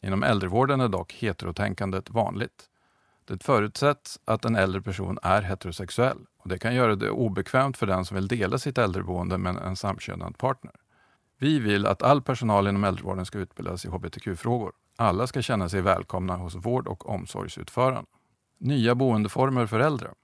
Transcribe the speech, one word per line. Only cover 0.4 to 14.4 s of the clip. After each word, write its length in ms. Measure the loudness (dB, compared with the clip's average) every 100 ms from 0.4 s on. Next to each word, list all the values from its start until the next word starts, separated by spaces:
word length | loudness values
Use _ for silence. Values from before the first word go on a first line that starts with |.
| 2 2 2 2
är 80 | 2
dock 240 | 0 -6
heterotänkandet 960 | -6 -4 -4 -6 -4 -4 -2 -4 -4 -4
vanligt. 560 | -2 -2 -2 -8 _ -20 _ _ _ _ _
Det 180 | _ -10
förutsätts 760 | 0 2 2 0 0 0 -6 -14
att 200 | -2 -2
en 120 | 2 2
äldre 260 | 2 0
person 360 | -4 -6 -4 -2
är 200 | 2 2
heterosexuell 760 | 2 -4 -6 -8 -8 2 2 0 -12 _
och 100 | -8
det 100 | -4
kan 160 | 0
göra 220 | 2 4 4
det 140 | 0
obekvämt 680 | 0 0 0 0 2 2 0
för 100 | 0
den 180 | 0
som 100 | 0
vill 140 | -2 -2
dela 300 | 0 0 0
sitt 200 | -2 0
äldreboende 600 | 2 0 -2 -2 -2 -2
med 180 | -2 -4
en 200 | -4 -4
samkönad 600 | -4 -6 -6 -8 -8 -4
partner. 360 | -2 -4 -8 -20 _ _ _ _ _ _
Vi 200 | 0 2
vill 280 | 2 2 2
att 160 | 2
all 200 | 6 4
personal 460 | 4 -2 4 4 4
inom 160 | 2
äldrevården 420 | 2 0 -4 -6 -6
ska 120 | -6
utbildas 460 | -8 -8 -8 -6
i 40 | -6
H 100 | -6
B 120 | -8
T 100 | -8
Q-frågor. 520 | -8 -4